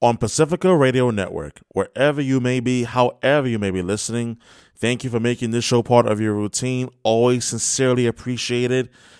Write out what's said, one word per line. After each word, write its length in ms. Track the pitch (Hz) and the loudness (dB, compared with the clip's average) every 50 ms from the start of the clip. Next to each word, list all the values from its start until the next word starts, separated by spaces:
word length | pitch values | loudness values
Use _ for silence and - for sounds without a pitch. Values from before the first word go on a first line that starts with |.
on 180 | - 120 117 110 | 2 2 2 2
Pacifica 540 | - 107 - - 156 151 175 - - 185 185 | 0 -2 0 0 0 0 0 0 2 2 4
Radio 340 | 160 139 131 123 127 127 123 | 4 4 4 4 2 2 2
Network. 480 | 113 104 95 90 92 82 76 73 - - - _ | 0 -2 -4 -4 -6 -8 -10 -10 -12 -18 -20 _
Wherever 500 | - 95 95 - - - 131 147 147 143 | -4 -4 -4 -4 -2 0 0 2 2 0
you 180 | 143 131 131 131 | -2 0 0 0
may 220 | 123 123 127 127 | 0 0 0 0
be, 240 | 120 123 127 123 120 | 0 0 0 0 -2
however 640 | 113 117 127 123 120 - - - 127 143 151 135 127 | -2 0 0 0 0 0 -2 0 2 2 2 2 0
you 100 | 117 107 | -2 -2
may 140 | 104 98 92 | -2 -2 -2
be 100 | 92 90 | -2 -2
listening, 560 | 90 101 110 - - 113 117 117 117 113 117 _ _ - - _ _ _ | -2 -4 -4 -4 -6 -6 -6 -6 -6 -8 -12 _ _ -20 -20 _ _ _
thank 260 | _ - 113 123 120 - | _ -4 -2 -2 -2 -4
you 80 | 131 | -4
for 80 | 113 117 | -4 -2
making 320 | 113 120 123 - 127 113 | 0 0 -2 -2 -2 -2
this 140 | 113 120 117 | -2 -2 0
show 180 | - 123 120 113 | 0 0 0 2
part 240 | - 123 120 117 | 4 4 4 4
of 140 | 113 107 104 | 4 2 0
your 140 | 110 110 104 | 0 -2 -2
routine. 560 | 104 104 104 - - - 127 127 127 127 127 - _ - | -2 -4 -4 -4 -6 -4 -4 -4 -4 -6 -6 -10 _ -2
Always 420 | 110 110 113 120 123 127 123 120 | 0 2 4 4 2 2 0 -2
sincerely 640 | - - 117 - - - - 131 127 127 127 123 | -4 -6 -6 -4 -4 -2 0 0 2 2 2 2
appreciated. 840 | 117 113 - - 123 127 113 - - 123 120 123 120 127 131 127 127 - _ - - - - | 0 -2 -4 -6 -8 -8 -6 -6 -4 -2 -2 0 0 0 -2 -2 -4 -10 _ -20 -20 -20 -20